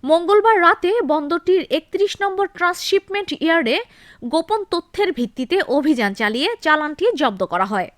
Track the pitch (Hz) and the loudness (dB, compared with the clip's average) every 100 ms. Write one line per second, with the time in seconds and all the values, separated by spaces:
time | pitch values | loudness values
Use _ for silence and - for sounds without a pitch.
0 | 262 330 349 415 427 427 339 370 349 453 | 2 2 4 4 6 6 4 4 0 0
1 | 277 302 285 339 - 370 269 302 - 381 | 0 -2 0 -4 2 0 0 -4 -4 -2
2 | 392 - 392 381 392 - 349 359 - 392 | -2 -2 -4 -2 -4 -2 -4 -2 -2 -2
3 | - 403 392 - 320 330 233 311 480 _ | -2 -6 -6 -4 2 2 2 -2 -4 _
4 | - - 240 311 330 427 381 339 - - | -20 -14 -4 -2 0 -4 -2 -6 -6 -2
5 | 339 285 233 - 254 359 - 269 294 254 | -2 -2 -6 -6 -2 -2 0 0 2 0
6 | 208 196 214 226 330 466 320 302 302 302 | -2 -2 -4 -2 -4 -2 0 0 -2 -2
7 | 415 349 277 190 - 175 185 202 175 | -2 0 -2 -2 -4 -2 -2 -2 -6